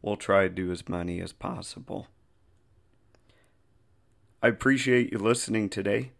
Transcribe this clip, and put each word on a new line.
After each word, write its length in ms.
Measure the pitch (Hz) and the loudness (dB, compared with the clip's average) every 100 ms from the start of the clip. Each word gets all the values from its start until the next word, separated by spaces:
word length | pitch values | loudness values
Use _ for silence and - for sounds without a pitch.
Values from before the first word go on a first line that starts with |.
we'll 140 | 104 104 | -4 -4
try 280 | - 98 | 4 4
to 60 | 95 | 4
do 220 | 90 92 | 0 -4
as 160 | 90 - | -6 -6
many 320 | 90 87 87 | -6 -4 -6
as 140 | 87 | -8
possible. 760 | - - 180 101 - - 98 98 _ _ _ _ _ _ _ _ _ _ _ _ _ _ _ _ _ _ _ _ _ _ _ | -8 -8 -8 -10 -14 -12 -12 -12 _ _ _ _ _ _ _ _ _ _ _ _ _ _ _ _ _ _ _ _ _ _ _
I 60 | 117 | 0
appreciate 640 | 110 135 135 127 123 120 | 2 2 2 4 4 4
you 80 | 117 | 0
listening 500 | 104 120 - 110 101 | 2 0 0 -2 -2
today. 420 | 104 98 107 127 _ | -2 -2 -2 -2 _